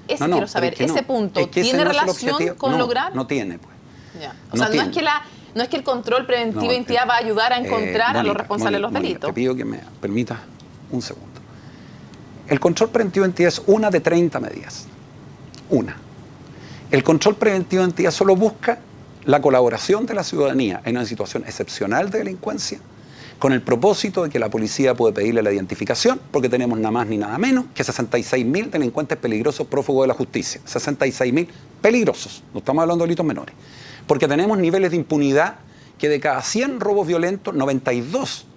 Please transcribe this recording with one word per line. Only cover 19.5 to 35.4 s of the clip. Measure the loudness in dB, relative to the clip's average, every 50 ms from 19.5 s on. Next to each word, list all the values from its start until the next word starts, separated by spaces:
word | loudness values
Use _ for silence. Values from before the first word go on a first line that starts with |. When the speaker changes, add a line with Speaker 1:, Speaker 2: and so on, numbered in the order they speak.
| 6 6 6 4 2 0 0 2 2 2 2 0
Speaker 2:
de | -2
la | -2 -4
ciudadanía | -2 0 0 0 2 2 2 0 0 -2 -4 -4
en | -4 -2 -2
una | -4
situación | -4 -6 -6 -6 -6 -6 -8 -8
excepcional | -8 -8 -8 -8 -8 -6 -6 -4 -2 0 0 0 -2
de | -2 -4
delincuencia | -4 -4 -8 -8 -8 -8 -6 -6 -6 -8 -10 -10 -14 -20 -20 -20 -20 -20 -20 -20 -20 -18 -8 0
con | 2 2 2
el | 2
propósito | 2 0 0 2 4 2 2 2 0 -2 -2 -2 -2
de | 0
que | 0 -2
la | -2 -2
policía | -2 -2 -2 -2 0 2 2 2 4
puede | 4 4 2 2
pedirle | 2 0 0 2 2 2
la | 2
identificación | 2 0 -2 -4 -6 -6 -2 -2 0 2 2 2 2 0 -2 -4
porque | -2 0 0 2
tenemos | 2 0 0 0 0 0
nada | 0 0
más | 0 0 -2
ni | -2 -2 -4
nada | -4 -4 -4 -2
menos | 0 2 2 0 0 -2 -4
que | -4 -2
sesenta | -2 -2 -4 -4 -2 -2 -2
y | -2
seis | 0 -2 0 0
mil | 0 0 -2 -2 -4
delincuentes | -2 -2 -2 -2 -2 -4 -4 -4 -4 -4
peligrosos | -4 -2 -2 0 0 -2 -2 -4 -6 -4
prófugos | -2 -2 0 0 2 2 2
de | 2
la | 2
justicia. | 0 -4 -4 -4 -6 -6 -6 -8 -12 -10
Sesenta | -8 -6 -6 -4 -4 -2 0 0
y | 0
seis | 0 0 0 2
mil | 2 0 0 -2 -6 -18 -20 -20 -6 0
peligrosos. | 2 4 4 4 2 0 0 -2 -6 -14 -14 -18 -18 -14 -12
No | -8
estamos | -4 -2 0 2
hablando | 2 2 2 0 0
de | 0
delitos | 0 0 0
menores. | -2 -2 -4 -8 -12 -18 -20 -20 -20 -20 -20 -20 -20 -20 -6 0 2
Porque | 2 4 4 2
tenemos | 2 2 2 2 2 2
niveles | 2 2 2 2 2 2
de | 0 0
impunidad | -2 0 0 2 2 4 4 4